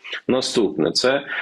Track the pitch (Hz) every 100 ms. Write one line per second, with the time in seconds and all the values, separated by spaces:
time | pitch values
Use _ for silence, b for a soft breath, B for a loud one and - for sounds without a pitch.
0 | B B - 127 - 123 98 - 80 -
1 | 127 139 B B